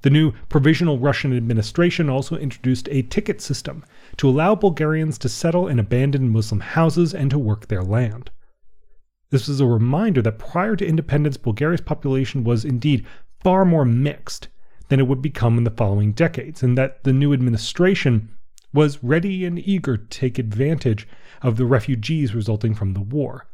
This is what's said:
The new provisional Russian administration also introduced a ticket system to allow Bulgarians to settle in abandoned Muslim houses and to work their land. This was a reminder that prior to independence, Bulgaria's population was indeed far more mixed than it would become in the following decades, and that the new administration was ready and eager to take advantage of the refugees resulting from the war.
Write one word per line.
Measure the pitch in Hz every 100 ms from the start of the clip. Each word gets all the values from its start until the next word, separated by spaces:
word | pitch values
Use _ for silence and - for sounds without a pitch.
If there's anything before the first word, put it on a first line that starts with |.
The | 143
new | 147 156 - -
provisional | 151 139 160 175 135
Russian | 135 135 143 127
administration | 117 113 107 - 175 170 156
also | 131 135 165
introduced | 147 - 127 127 -
a | 143
ticket | 110 - 208 190
system | - 143 - 156 - - - -
to | 139
allow | 131 165
Bulgarians | 214 202 160 156 156 156 151
to | 123
settle | - 170 175 190
in | 120
abandoned | 101 120 139 139 131
Muslim | 110 107 104
houses | - - 165 165 170
and | - 139
to | 147
work | 113 107 -
their | 101
land. | 92 110 123 110 - - - _ - - - - _ _ _
This | 139 -
was | 139
a | 135
reminder | 117 117 143 220 147
that | 113 107
prior | - 165 202 208
to | 180
independence, | 160 - 143 147 139
Bulgaria's | - 104 151 170
population | - - 143 131 131 139
was | 113 117
indeed | 107 123 151 135 - - - -
far | 185 185
more | 190 160
mixed | 127 117 143 143 - - - - - - -
than | 135
it | 127
would | 131
become | 147 - 120 117
in |
the | 117
following | 110 101 101 104
decades, | 104 165 - 151 151
and | 127 123
that | 127 -
the | 135
new | 131 143
administration | 143 123 113 - - 180 190 143 113 110 - - - -
was | 143 151 143
ready | 123 156 190 185
and | 180 175 -
eager | 196 147 113
to | -
take | - 131 123
advantage | 117 107 139 160 127 107 - - - -
of | 131 113
the | 123
refugees | 127 110 127 104 160 139
resulting | 110 104 107 113
from | 107 98
the | 95
war. | 101 143 135 - -